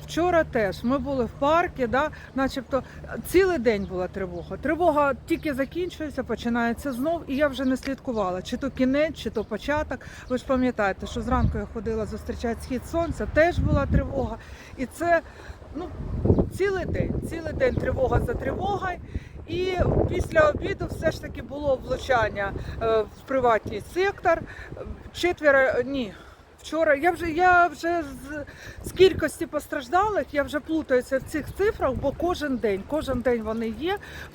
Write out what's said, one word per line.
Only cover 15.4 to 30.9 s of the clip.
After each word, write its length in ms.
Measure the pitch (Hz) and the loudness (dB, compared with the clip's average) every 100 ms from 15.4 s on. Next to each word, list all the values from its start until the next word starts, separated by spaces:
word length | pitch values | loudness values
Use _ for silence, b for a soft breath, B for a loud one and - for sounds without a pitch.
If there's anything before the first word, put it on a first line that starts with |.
| B B - 285 | B B -12 -10
ну, 120 | 349 - - - - - - - | -10 -8 -6 2 6 6 4 0
цілий 260 | 392 381 | 0 0
день, 300 | 320 - - - - | -2 -2 -2 -2 -4
цілий 220 | 330 311 | -6 -6
день 220 | 247 254 | 0 2
тривога 460 | 233 254 254 247 240 | 2 0 0 2 2
за 140 | - | 2
тривогою. 640 | 233 269 - 392 381 370 349 B B B B - | -2 -4 -2 -2 -2 -4 -6 B B B B -6
І 260 | 339 370 359 - - - | -2 -2 2 4 4 2
після 320 | 359 - 320 | 0 2 6
обіду 460 | 302 294 370 392 320 | 6 4 -2 -4 -6
все 200 | - 320 | -2 -2
ж 120 | - | -2
таки 200 | 294 285 | -6 -12
було 380 | 233 277 294 254 226 | -10 -4 0 0 0
влучання, 680 | 254 254 247 214 202 196 190 B B | -4 2 2 2 -2 -4 -4 B B
е, 180 | 226 220 | 2 2
в 200 | 208 - - | 0 -8 -4
приватний 560 | 262 247 214 - 208 - | 2 4 2 0 -8 -6
сектор. 480 | 339 392 392 359 330 B B B - - - - | 0 0 2 2 2 B B B -12 -12 -12 -14
Четверо... 720 | - 349 349 302 269 262 240 | -2 -2 4 4 6 4 2
Ні, 280 | 247 277 214 170 B B - - | 0 -4 -6 -10 B B -20 -20
вчора, 320 | - 311 320 | -6 0 2
я 160 | 285 349 | 4 4
вже, 200 | 330 339 | 2 -2
я 360 | 311 370 359 349 | 4 6 8 6
вже 360 | 277 339 349 | 2 0 0
з, 420 | 285 254 269 302 - B B B - | -2 -10 -10 -10 -10 B B B -10
з 40 | |
кількості 540 | - 370 - 311 - 339 | 6 6 6 -2 -2 -6
постраждалих, 800 | 302 - 302 240 349 427 370 254 | -6 -6 -8 0 2 2 2 0
я 100 | 285 | -2
вже 180 | 269 285 | -2 -4
плутаюся 580 | - 320 - | -2 -2 2